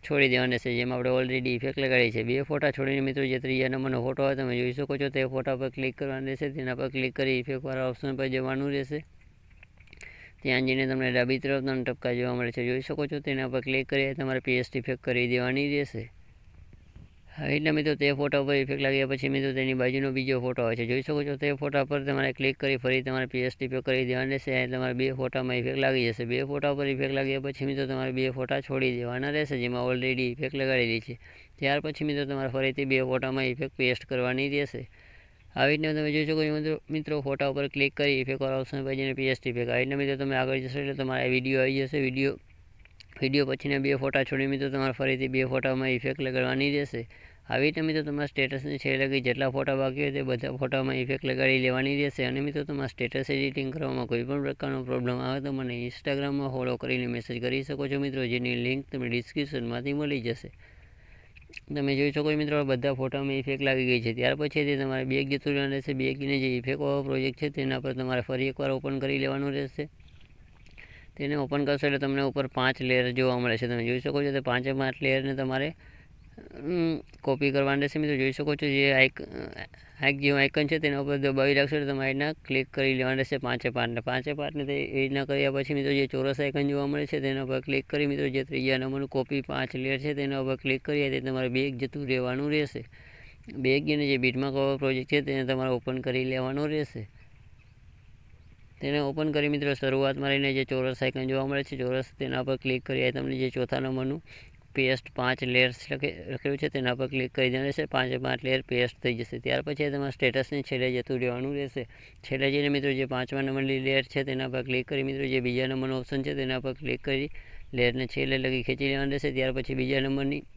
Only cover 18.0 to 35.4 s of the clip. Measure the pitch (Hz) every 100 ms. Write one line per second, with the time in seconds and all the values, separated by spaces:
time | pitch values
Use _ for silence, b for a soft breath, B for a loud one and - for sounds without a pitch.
18 | 143 139 143 143 139 143 135 139 139 135
19 | 135 135 139 135 135 131 131 131 127 135
20 | 135 131 131 127 127 123 117 113 117 127
21 | 131 147 143 135 147 139 143 143 139 147
22 | 139 139 135 131 135 131 139 131 131 131
23 | 131 131 127 127 127 - 131 131 127 131
24 | 123 127 131 135 - 131 123 127 127 123
25 | 131 131 131 131 127 123 123 135 135 131
26 | 117 113 117 123 139 143 143 143 139 131
27 | 139 135 135 135 139 135 139 139 135 131
28 | 131 131 131 127 127 139 135 135 131 120
29 | 120 123 143 151 147 139 120 123 123 127
30 | 131 127 127 120 131 139 135 131 117 113
31 | 110 120 B B B - 135 143 156 143
32 | 151 143 139 139 135 131 135 131 135 131
33 | 127 127 131 135 131 123 135 - 127 123
34 | - 127 123 127 139 143 143 117 117 B
35 | B B B B